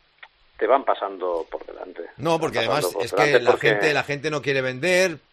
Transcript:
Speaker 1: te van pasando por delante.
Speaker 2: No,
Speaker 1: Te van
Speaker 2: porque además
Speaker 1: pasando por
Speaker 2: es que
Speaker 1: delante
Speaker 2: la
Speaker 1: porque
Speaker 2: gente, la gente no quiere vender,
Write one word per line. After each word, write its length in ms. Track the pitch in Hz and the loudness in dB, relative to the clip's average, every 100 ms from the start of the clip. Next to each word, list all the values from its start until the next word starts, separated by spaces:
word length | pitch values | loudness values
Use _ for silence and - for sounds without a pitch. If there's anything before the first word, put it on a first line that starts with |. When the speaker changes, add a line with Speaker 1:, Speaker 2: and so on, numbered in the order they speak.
| _ _ - _ _ - | _ _ -20 _ _ -4
Speaker 1:
te 80 | 110 | 2
van 160 | 135 | 2
pasando 640 | - 98 101 95 90 85 80 | 2 -2 -4 -6 -4 -4 -6
por 160 | - - | -12 -14
delante. 360 | - - 85 85 - | -16 -14 -14 -14 -6
Speaker 2:
No, 140 | 156 | -2
Speaker 1:
Te 0 | |
van 80 | 165 | 0
Speaker 2:
porque 180 | 151 117 | -2 -2
además 160 | 113 147 90 | -2 0 -2
Speaker 1:
pasando 80 | 85 | -2
por 60 | - | -2
Speaker 2:
es 60 | |
que 80 | 95 | 2
Speaker 1:
delante 200 | 147 123 120 | 4 4 4
Speaker 2:
la 60 | |
Speaker 1:
porque 180 | - - | 4 4
Speaker 2:
gente, 240 | 104 156 | 2 2
la 100 | 139 | 0
gente 260 | 123 143 151 | -2 -4 -4
no 120 | 147 | -2
quiere 200 | 143 135 | 0 0
vender, 560 | 131 127 175 180 185 147 _ | -2 -2 2 2 2 -2 _